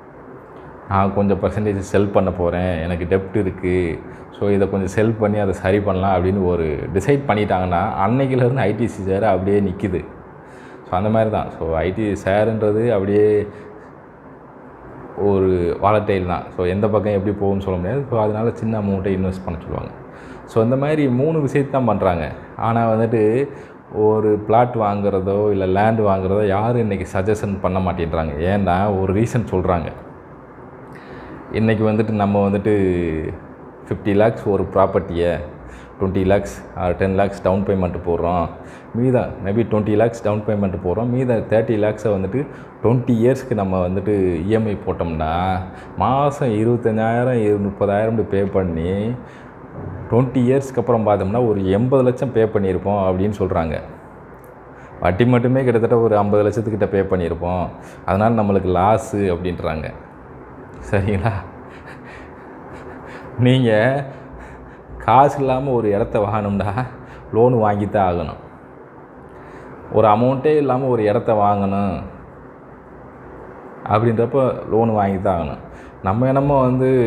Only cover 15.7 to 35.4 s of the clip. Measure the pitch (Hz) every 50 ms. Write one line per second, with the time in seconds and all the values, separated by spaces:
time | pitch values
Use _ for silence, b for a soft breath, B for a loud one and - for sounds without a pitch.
15.7 | 82 - 92 98 107 104 101 107 101 95 92 90 87 71 - - - - 90 87
16.7 | 90 101 113 107 101 104 98 104 104 98 92 104 98 - 101 98 98 95 90 98
17.7 | 92 87 87 95 117 143 139 127 123 113 107 107 104 107 113 117 110 - 113 113
18.7 | 113 107 101 98 98 95 92 101 98 92 95 92 92 - - - 82 - - 64
19.7 | - - - - - - - B B B B B B B B - - 117 110 117
20.7 | 131 135 139 147 156 151 147 135 120 123 143 160 165 160 143 127 - 147 135 135
21.7 | - 135 127 113 104 98 95 95 87 85 78 69 - - - - - - - 113
22.7 | 117 117 117 113 110 110 117 113 123 113 107 107 113 127 143 143 B B B B
23.7 | B B - - - 104 107 107 107 107 107 107 107 101 107 - 107 117 123 120
24.7 | 120 113 107 101 101 104 101 101 101 95 92 98 98 101 104 104 101 95 95 92
25.7 | 92 98 104 113 113 110 107 101 95 95 92 92 95 104 107 101 95 101 110 120
26.7 | 120 120 113 107 101 92 90 - - 98 92 107 107 - - 101 98 92 - 90
27.7 | 92 95 95 90 87 90 85 80 80 82 80 78 71 73 82 90 101 104 98 90
28.7 | 87 92 101 107 101 95 95 92 92 101 120 120 - 123 104 - - 92 90 90
29.7 | 90 85 - - - - - - - - - - - - - - - - - -
30.7 | - - - B B B B B B B B B B B B - - 104 110 110
31.7 | 110 101 110 110 107 107 113 110 110 104 101 101 101 101 101 98 98 101 98 107
32.7 | 104 101 95 92 90 90 87 82 80 78 80 95 90 87 - - - - - -
33.7 | - - - - 101 90 - 107 98 101 107 117 120 - - 110 98 95 92 -
34.7 | - 95 95 92 - 101 87 87 85 85 87 87 82 76